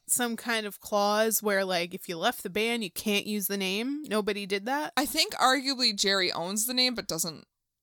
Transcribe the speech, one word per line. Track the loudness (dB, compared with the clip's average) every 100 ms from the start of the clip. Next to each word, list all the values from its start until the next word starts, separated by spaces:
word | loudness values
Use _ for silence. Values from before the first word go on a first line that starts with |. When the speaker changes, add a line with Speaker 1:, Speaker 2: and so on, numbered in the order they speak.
| -2
Speaker 1:
some | 0 0 -4
kind | -4 -2 -4
of | -8
clause | -2 2 2 4 2 2
where, | 2 2 2
like, | 0 -2
if | -6 -8
you | 0
left | 0 0
the | -2
band, | 0 0 0
you | -4
can't | -4 0 0 0
use | -2 -2
the | -2
name? | -2 -2 -2 -4
Nobody | -2 -2 0 -2 -2
did | -4 -2
that? | -2 -2 0
Speaker 2:
I | 0
think | 2 2 4
arguably | 4 4 2 0 0 2
Jerry | 2 4 2
owns | 0 -2 -2 -2
the |
name, | 2 0 0
but | -4
doesn't | -2 -4 -6 -16 _ _ _